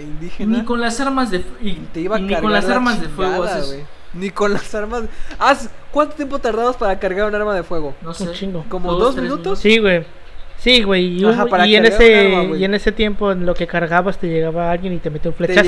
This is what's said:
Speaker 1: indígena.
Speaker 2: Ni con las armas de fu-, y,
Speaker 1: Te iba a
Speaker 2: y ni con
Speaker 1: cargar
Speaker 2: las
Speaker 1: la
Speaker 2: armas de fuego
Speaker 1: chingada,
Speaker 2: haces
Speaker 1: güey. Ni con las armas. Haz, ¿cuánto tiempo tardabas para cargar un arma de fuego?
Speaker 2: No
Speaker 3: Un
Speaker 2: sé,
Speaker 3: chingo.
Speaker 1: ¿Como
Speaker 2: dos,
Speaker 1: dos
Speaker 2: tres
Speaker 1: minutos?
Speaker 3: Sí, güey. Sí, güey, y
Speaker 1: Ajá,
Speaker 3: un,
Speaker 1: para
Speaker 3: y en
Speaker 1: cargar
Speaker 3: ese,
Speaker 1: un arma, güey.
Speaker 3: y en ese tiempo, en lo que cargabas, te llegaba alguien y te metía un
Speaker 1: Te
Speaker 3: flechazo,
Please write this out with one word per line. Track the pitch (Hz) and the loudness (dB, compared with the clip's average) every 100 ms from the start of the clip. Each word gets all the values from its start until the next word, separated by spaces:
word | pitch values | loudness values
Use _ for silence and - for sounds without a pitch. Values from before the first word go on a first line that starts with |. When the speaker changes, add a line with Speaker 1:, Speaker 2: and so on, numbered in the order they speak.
Speaker 1:
indígena. | 151 156 165 - 214 233 | -8 -6 -4 -2 0 0
Speaker 2:
Ni | |
con | 233 233 | 0 -2
las | 233 226 | -2 -2
armas | 277 269 247 | -2 0 0
de | 185 | -2
fu-, | - - | -4 -4
y, | 202 170 - | -2 -2 -6
Speaker 1:
Te | 165 | -6
iba | 185 214 | -2 -2
a | |
Speaker 2:
y | |
ni | 190 | 0
con | 220 | 0
Speaker 1:
cargar | 214 | 2
Speaker 2:
las | 208 202 | 2 2
Speaker 1:
la | |
Speaker 2:
armas | 247 247 214 | 0 0 0
de | - | -2
fuego | 147 185 180 | -2 -2 -2
Speaker 1:
chingada, | 175 170 | -2 -2
Speaker 2:
haces | 139 | -4
Speaker 1:
güey. | 139 147 - - | -6 -10 -12 -12
Ni | 175 196 | -8 -6
con | - 202 | -2 0
las | 202 - | 0 -2
armas. | 214 208 - 220 - - - | -6 -4 -4 -6 -4 -4 2
Haz, | 220 277 226 - - | 2 2 0 -10 -6
¿cuánto | 285 294 294 | -2 0 -2
tiempo | 277 277 | -6 -2
tardabas | 240 214 240 247 | -2 0 0 0
para | 208 190 | -2 0
cargar | 190 185 214 | -2 -2 -2
un | |
arma | 208 214 | -2 -2
de | 190 | -2
fuego? | 170 170 147 - | -2 -2 -2 -6
Speaker 2:
No | 165 | -10
Speaker 3:
Un | |
Speaker 2:
sé, | 170 180 | -8 -8
Speaker 3:
chingo. | 175 190 170 147 | -6 -6 -6 -4
Speaker 1:
¿Como | 185 180 | -2 0
Speaker 2:
dos, | 175 | 2
Speaker 1:
dos | 240 | 2
Speaker 2:
tres | 269 | 0
Speaker 1:
minutos? | 247 262 170 277 | -4 -4 -2 0
Speaker 3:
Sí, | 202 226 | 4 4
güey. | 202 175 160 - - - - - | 4 2 -2 -14 -14 -12 -10 -2
Sí, | 240 247 | 4 4
güey, | 202 185 180 175 | 4 2 2 2
y | |
Speaker 1:
Ajá, | 208 226 | 2 4
Speaker 3:
un, | 202 | 2
Speaker 1:
para | 180 202 | 4 6
Speaker 3:
y | |
en | 214 | 6
Speaker 1:
cargar | 220 208 | 6 6
Speaker 3:
ese, | 233 214 196 | 6 8 6
Speaker 1:
un | |
arma, | 185 185 | 4 0
güey. | - | 0
Speaker 3:
y | 190 | 0
en | |
ese | 202 220 | 0 0
tiempo, | 214 214 190 202 | 0 0 0 0
en | 185 175 | 0 0
lo | |
que | 170 175 | 0 0
cargabas, | 175 165 170 185 190 | -2 2 2 2 -2
te | 175 | -2
llegaba | 160 165 165 170 | 0 0 0 0
alguien | 175 185 | -2 -2
y | 175 | -4
te | 165 | -4
metía | 151 170 | -2 -2
un | - | -2
Speaker 1:
Te | 175 | 2
Speaker 3:
flechazo, | 185 | 4